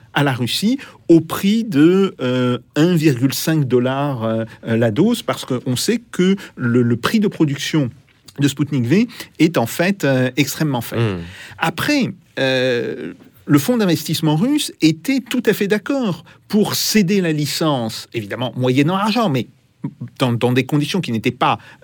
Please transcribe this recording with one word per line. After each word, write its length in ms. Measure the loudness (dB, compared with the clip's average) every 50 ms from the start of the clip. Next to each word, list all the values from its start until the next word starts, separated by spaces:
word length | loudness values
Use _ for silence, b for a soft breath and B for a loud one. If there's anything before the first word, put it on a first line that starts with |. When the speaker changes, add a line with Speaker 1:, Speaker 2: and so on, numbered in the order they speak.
| b b -2
Speaker 1:
à 80 | 0 0
la 100 | 2 0
Russie, 460 | 0 -2 -2 -2 0 0 0 0 -2 B B B B _
au 140 | 6 6 6
prix 420 | 6 2 -4 -2 0 0 0 0 0
de, 520 | 0 2 4 6 6 6 4 2 0 -2 -2
euh, 380 | -2 0 0 0 0 0 -2 -2 -6 _ 0
un 200 | 2 2 4 4
virgule 400 | 4 4 2 2 2 0 -2 -2
cinq 300 | -2 -2 0 0 0 0
dollar, 580 | 2 2 2 2 2 0 -2 -2 -2 -4 -2 -2
euh, 220 | -2 -2 -2 -4 -6 B B -6
euh, 80 | -2 0
la 140 | 2 2 2
dose, 320 | 2 2 2 2 2 -2
parce 240 | -4 -6 -6 -6 -4
qu'on 300 | -6 -6 -4 -2 -4 -4
sait 260 | -2 0 -2 -2 -2 -4 -6
que 260 | -2 0 2 2 2 0 B B B
le, 260 | -6 -2 0 2 2
le 160 | 2 2 0
prix 220 | -2 -2 -2 0 2
de 80 | 2
production 640 | 2 2 0 0 0 0 -4 -6 -2 -2 -2 -2 -2 -6 -12 _ _ _ _ _ -12 -4 -2
de 80 | -2
Sputnik 380 | 0 0 -2 -4 -2 -2 -2 0
V 220 | 2 2 2 2 0 B B B B B
est 180 | B 2 2 2 0
en 80 | -2
fait, 360 | -2 -2 -2 0 0 0 0 0
euh, 280 | 0 2 2 0 0 0
extrêmement 460 | -2 -2 -2 -2 -4 -2 -2 -2 -4
faible. 220 | -4 -4 -2 -2 -2
Speaker 2:
Mmh. 160 | -2 -2 -4 -8 -12 -14 B B B B B
Speaker 1:
Après, 520 | -4 -4 -4 -4 -2 -2 0 0 0 -2 -6 -10 _ _ -6 -4
euh, 760 | -2 0 0 0 0 0 -2 -2 -4 -6 -8 -10 -10 -12 -14 -16 -20 -20 _ _ -2
le 140 | 2 2 2
fonds 180 | 4 2 0
d'investissement 580 | 2 2 2 0 0 -2 -4 -4 -2 0 0 2
russe 380 | 2 2 0 0 0 -2 -4 -4 0
était 380 | 2 2 2 0 -2 -2 -2 -2
tout 240 | -2 -4 -4 -2 0
à 80 | 0 0
fait 140 | 0 0
d'accord 560 | 0 0 -2 -2 -2 -2 -2 -2 -2 -4 -6 b b b b b
pour 260 | -2 0 0 2 0 -2
céder 480 | -4 -2 0 2 2 2 2 2 0
la 100 | 0 0
licence, 760 | 0 -2 -2 -4 -2 -2 0 0 0 0 -2 -4 -6 -10 -12 -10 -8
évidemment 360 | -8 -8 -6 -6 -6 -6 -6 -4
moyennant 380 | -2 0 2 2 4 2 2 2
argent, 340 | 0 0 0 0 0 0 0
mais 160 | 0 -2 -4 -6 -10 _ _ _ _ _ -12 -12 -12 -12 -16 -12 -6
dans, 160 | -2 0 0 0
dans 180 | 0 0 2
des 120 | 2 2 0
conditions 360 | 0 0 -2 -2 -2 -2 -4
qui 120 | -2 -2
n'étaient 180 | -4 -2 -2 -2
pas, 300 | -2 0 0 0 0 -2 B B B B